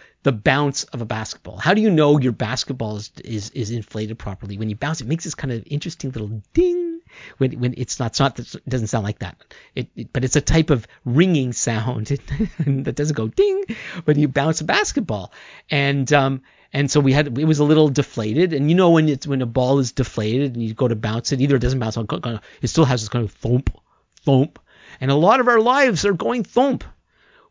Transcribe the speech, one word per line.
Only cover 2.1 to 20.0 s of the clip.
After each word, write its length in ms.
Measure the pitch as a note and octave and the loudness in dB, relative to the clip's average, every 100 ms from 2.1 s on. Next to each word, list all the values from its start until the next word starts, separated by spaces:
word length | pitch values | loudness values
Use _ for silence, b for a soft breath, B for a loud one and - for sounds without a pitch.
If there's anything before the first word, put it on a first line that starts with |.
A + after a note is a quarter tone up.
| D3 | 4
your 120 | B2+ | 2
basketball 640 | - G#2+ A#2+ - B2+ A2 G#2 | -2 -4 -4 -6 -6 -6 -8
is, 140 | G#2 - | -12 -16
is, 260 | - A2 G#2 | -10 -10 -8
is 200 | B2 G#2+ | -8 -6
inflated 480 | A#2 G2+ A2 G#2+ A2+ | -6 -8 -8 -8 -8
properly? 380 | G2+ F#2+ G2 G2+ | -12 -12 -10 -6
When 120 | A2 | -6
you 60 | G#2 | -4
bounce, 260 | D3 D#3+ | -6 -6
it 60 | A#2+ | -4
makes 160 | E3 | -6
this 120 | - - | -6 -8
kind 160 | C3+ | -6
of 120 | A#2 - | -8 -6
interesting 460 | D3 - - C3+ | -8 -8 -8 -10
little 300 | A#2+ G#2 A2 - | -8 -8 -10 -2
ding. 480 | - F4+ F4 E4+ E4 B B B - | 0 2 0 -4 -8 B B B -2
When, 200 | C3 A#2 | -2 0
when 140 | B2 - | -2 -2
it's 220 | B2 - | -6 -4
not, 120 | A#2+ | -4
it's 80 | - | 0
not, 200 | C3+ - | 0 -2
it 300 | - - - | -12 -14 -6
doesn't 180 | B2 G#2+ | -4 -2
sound 160 | A2+ | -2
like 160 | G#2 - | -4 -6
that. 180 | F2+ - _ B B C3 | -10 -12 _ B B -10
It, 140 | - - | -10 -12
it, 180 | - | -8
but 100 | B2 | -4
it's 120 | B2+ D3 | 0 0
a 60 | |
type 280 | - E3 D#3 | 4 2 4
of 180 | B2+ - b B2+ | 0 -2 b 0
ringing 480 | C3 F#3 D#3+ B2+ | 2 4 2 0
sound 540 | A#2 - A2 A2+ A#2 A2+ | -4 -2 -2 -2 -4 -4
<laughs> 520 | C#3 - C#3+ G#3+ - | -6 -4 -6 -4 -2
that 360 | C#3+ C3+ C3+ B2+ | -2 -2 -2 -4
doesn't 200 | D3+ C#3+ | -4 -2
go 120 | A2 | -2
ding 360 | - G#4 F#4+ F#4+ A3+ B F3 - | 0 2 0 -4 -10 B -4 0
when 140 | D3 | 2
you 80 | C#3+ | 2
bounce 340 | C#3 D3+ D#3+ | 0 -2 -2
a 40 | D#3 | 0
basketball. 680 | G4 A#4+ C#4+ F3 G#2 F2+ B B B - | 0 0 -4 -4 -6 -8 B B B -4
And, 400 | C#3+ C#3 C#3 C3+ | 0 0 0 4
um, 280 | C#3+ C3+ C3+ b b b | 4 4 -2 b b b
and 200 | C#3 C#3+ | -2 2
so 80 | D3+ | 4
we 140 | C3+ | 4
had, 240 | C#3 D3 A#2+ | 4 2 0
it 60 | D#3+ | 2
was 140 | C#3+ | 4
a 40 | |
little 260 | D3 D#3 D3+ | 4 6 4
deflated. 640 | C3 - - G#2+ C3 F3+ | 2 -2 -4 -2 0 0
And 160 | D3 D3 | 2 2
you 60 | F3+ | 4
know, 160 | F3 | 6
when 180 | E3 D#3 | 6 4
it's, 160 | C#3 C#3+ | 0 -2
when 160 | C3+ | -2
a 60 | B2 | -2
ball 320 | B2+ B2+ C#3 | 0 2 2
is 140 | B2+ | 0
deflated 600 | - | -2